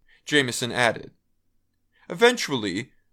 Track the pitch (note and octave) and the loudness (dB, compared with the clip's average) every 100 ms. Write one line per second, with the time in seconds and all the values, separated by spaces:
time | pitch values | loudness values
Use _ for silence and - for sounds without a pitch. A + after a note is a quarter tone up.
0 | _ _ - D3 C3 A#2 A#2+ A#2 A#2+ - | _ _ -2 0 0 -2 -4 2 2 0
1 | - _ _ _ _ _ _ _ _ _ | -8 _ _ _ _ _ _ _ _ _
2 | - E3+ A#3 A#3+ - C3+ G#2 F2+ B2 _ | -10 2 2 2 -4 -4 -4 -6 -8 _
3 | _ | _